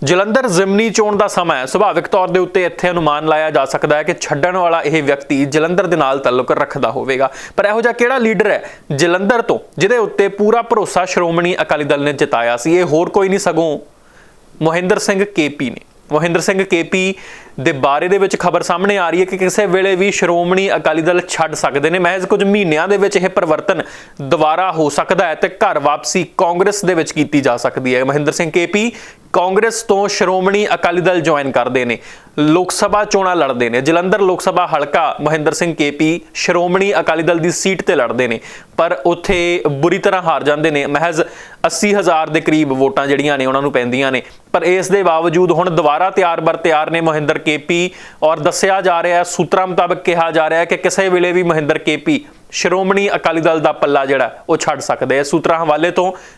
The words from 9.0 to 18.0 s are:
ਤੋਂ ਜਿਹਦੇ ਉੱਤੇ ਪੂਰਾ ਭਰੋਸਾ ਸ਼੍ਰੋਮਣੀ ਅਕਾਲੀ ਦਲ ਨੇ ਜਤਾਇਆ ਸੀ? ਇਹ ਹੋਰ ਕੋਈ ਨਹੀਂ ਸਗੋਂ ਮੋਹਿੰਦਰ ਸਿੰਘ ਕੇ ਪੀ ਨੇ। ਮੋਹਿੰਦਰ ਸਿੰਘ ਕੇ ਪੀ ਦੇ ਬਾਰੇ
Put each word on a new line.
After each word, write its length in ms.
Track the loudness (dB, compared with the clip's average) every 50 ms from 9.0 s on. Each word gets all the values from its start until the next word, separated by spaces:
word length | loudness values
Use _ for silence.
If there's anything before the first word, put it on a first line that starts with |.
| 0 2 2 0 2 0 0 0 2
ਤੋਂ 160 | 0 -2 -4 -4 -10 -6 -2
ਜਿਹਦੇ 200 | 0 2 2 2
ਉੱਤੇ 300 | 0 -2 0 0 0 0
ਪੂਰਾ 340 | 2 0 2 2 2 2 2
ਭਰੋਸਾ 420 | 0 0 0 0 0 0 0 0
ਸ਼੍ਰੋਮਣੀ 520 | 0 0 -2 0 0 0 0 0 0 0 -2 0
ਅਕਾਲੀ 220 | 0 0 0 2
ਦਲ 200 | 0 0 0 0
ਨੇ 80 | -2 0
ਜਤਾਇਆ 440 | 0 0 0 0 0 2 2 0
ਸੀ? 200 | 0 0 2 2
ਇਹ 80 | 2 2
ਹੋਰ 260 | 2 2 0 0 2
ਕੋਈ 180 | 2 2 2 2
ਨਹੀਂ 100 | 0 0
ਸਗੋਂ 400 | 0 0 0 0 0 -2 -2 -6 -8 -14 _ _ _ -20 -20 -20 -20 -20 -20 -20 -20 -20 -8 -2 -2
ਮੋਹਿੰਦਰ 360 | 0 0 0 2 0 0 0
ਸਿੰਘ 260 | 0 0 0 0 0
ਕੇ 240 | -2 0 -2 -2 -2
ਪੀ 220 | -2 -4 -6 -6
ਨੇ। 100 | -6 -10 -16 -20 -20 -20 -10 -2 -2
ਮੋਹਿੰਦਰ 280 | 0 0 2 0 0
ਸਿੰਘ 220 | 0 0 0 0 0
ਕੇ 180 | 0 0 0 0
ਪੀ 320 | 0 -2 0 0 0 -4 -6 -10 -20 -20 -20 -20 -18 -10 -4
ਦੇ 120 | -2 -2 -2
ਬਾਰੇ 360 | 0 0 2 2 2